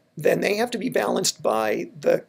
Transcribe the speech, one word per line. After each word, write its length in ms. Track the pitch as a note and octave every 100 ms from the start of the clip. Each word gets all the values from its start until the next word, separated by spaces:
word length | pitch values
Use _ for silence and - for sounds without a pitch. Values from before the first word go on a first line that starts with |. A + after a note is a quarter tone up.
| _ -
then 240 | E3 E3+
they 160 | F3+ G#3
have 160 | A#3+
to 60 | A3+
be 120 | -
balanced 540 | F#3+ G#3 F#3 F#3+ -
by 460 | - A2 G#2+ A2+ - D3+
the 240 | E3 -